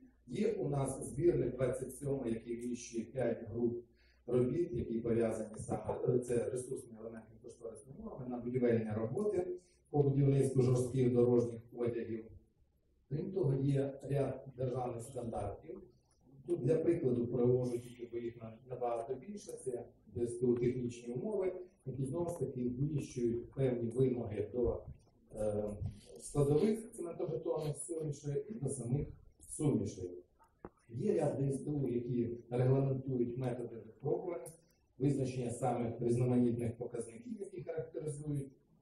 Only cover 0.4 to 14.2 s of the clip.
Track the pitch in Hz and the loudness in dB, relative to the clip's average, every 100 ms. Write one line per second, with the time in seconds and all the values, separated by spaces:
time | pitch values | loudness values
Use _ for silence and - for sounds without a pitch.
0.4 | 214 - 147 139 135 - - 139 175 - | 0 2 0 0 0 -2 -6 4 6 6
1.4 | - - 127 - - - 139 135 120 113 | 2 2 0 0 -4 -6 -2 0 0 -2
2.4 | 117 117 123 120 - 113 - 127 117 113 | -4 -6 -4 -6 -6 -6 -4 0 0 0
3.4 | 110 117 117 117 - _ _ _ 120 123 | -4 0 0 0 -10 _ _ _ 0 2
4.4 | 127 - - 117 - 113 117 113 113 107 | 4 2 0 -2 -2 -2 2 2 2 0
5.4 | - - - - - - 127 123 - 117 | -6 -8 -6 -4 -4 0 4 4 4 0
6.4 | 104 123 - 135 - 110 113 113 - - | 2 -2 -4 -8 -8 -12 -12 -12 -16 -18
7.4 | - - 113 107 - - - - 123 120 | -18 -12 -12 -12 -16 -12 -12 -10 -6 -6
8.4 | 117 123 120 113 107 107 - 202 208 180 | -2 2 4 4 2 -2 -2 0 0 0
9.4 | - - _ _ - 147 139 135 139 135 | -2 -6 _ _ -2 4 4 6 6 6
10.4 | 127 135 127 123 - 131 123 120 120 120 | 4 6 6 6 2 4 4 6 8 6
11.4 | 110 - - - 117 117 110 113 110 - | 4 -2 -10 -4 -2 -2 -4 -6 -8 -16
12.4 | _ _ _ _ _ _ - 143 196 190 | _ _ _ _ _ _ -6 -4 -2 0
13.4 | 139 139 139 135 135 - - 135 | 2 2 2 2 0 -4 -4 0